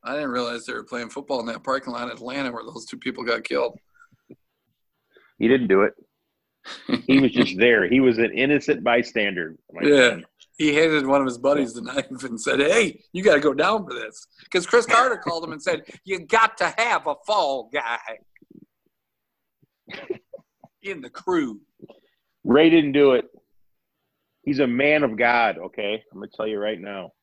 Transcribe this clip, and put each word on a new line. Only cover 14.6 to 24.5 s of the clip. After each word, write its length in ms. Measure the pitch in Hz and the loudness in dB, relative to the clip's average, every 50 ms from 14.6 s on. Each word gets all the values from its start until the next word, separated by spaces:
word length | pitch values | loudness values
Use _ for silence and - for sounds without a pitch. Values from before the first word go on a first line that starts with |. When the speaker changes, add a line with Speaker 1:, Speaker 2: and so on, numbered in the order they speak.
| 175 | -2
Speaker 1:
Chris 200 | - - 240 226 | 4 2 2 4
Carter 320 | - - 226 247 262 233 - | 4 4 4 4 2 0 -4
called 260 | - - 170 165 165 | -6 -6 -6 -6 -8
him 80 | 160 | -10
and 100 | 156 151 | -12 -8
said, 220 | - 185 170 151 - - - - _ | -4 -4 -4 -4 -6 -14 -20 -20 _
"You 160 | 185 196 180 | -8 -8 -8
got 360 | 165 139 - 226 226 214 - - | -2 2 4 4 4 4 2 -2
to 140 | 180 165 - - | -4 -4 -2 -2
have 280 | 226 240 214 160 - | -2 0 0 -2 -2
a 80 | 160 143 - _ | -4 -6 -6 _
fall 420 | - 214 208 170 143 139 131 110 - | -2 0 0 0 0 -2 -4 -6 -6
guy 260 | - 147 123 117 120 117 - 110 110 - _ _ _ _ _ _ - - - _ _ _ _ _ _ _ _ _ _ _ _ _ _ _ _ _ _ _ _ _ _ _ _ _ - - - - - - _ _ - - _ _ _ _ - _ _ _ | -6 -6 -4 -4 -6 -6 -8 -12 -16 -16 _ _ _ _ _ _ -20 -20 -20 _ _ _ _ _ _ _ _ _ _ _ _ _ _ _ _ _ _ _ _ _ _ _ _ _ -18 -18 -10 -12 -12 -12 _ _ -20 -20 _ _ _ _ -20 _ _ _
in 180 | _ 196 190 156 | _ -12 -12 -10
the 100 | 127 127 | -12 -16
crew." 500 | _ - - - 180 170 147 123 107 101 _ _ _ _ - _ - _ _ _ _ _ _ _ _ _ _ | _ -10 -4 0 0 0 0 -2 -6 -12 _ _ _ _ -20 _ -20 _ _ _ _ _ _ _ _ _ _
Speaker 2:
Ray 260 | - 120 143 160 165 | 4 6 8 8 8
didn't 220 | 165 165 151 143 | 8 6 4 4
do 200 | 135 147 143 139 | 4 6 6 6
it. 140 | 127 120 - - _ _ _ _ _ _ _ _ _ _ _ _ _ _ _ _ _ _ _ _ _ _ _ | 6 4 0 -4 _ _ _ _ _ _ _ _ _ _ _ _ _ _ _ _ _ _ _ _ _ _ _
He's 160 | 135 | -4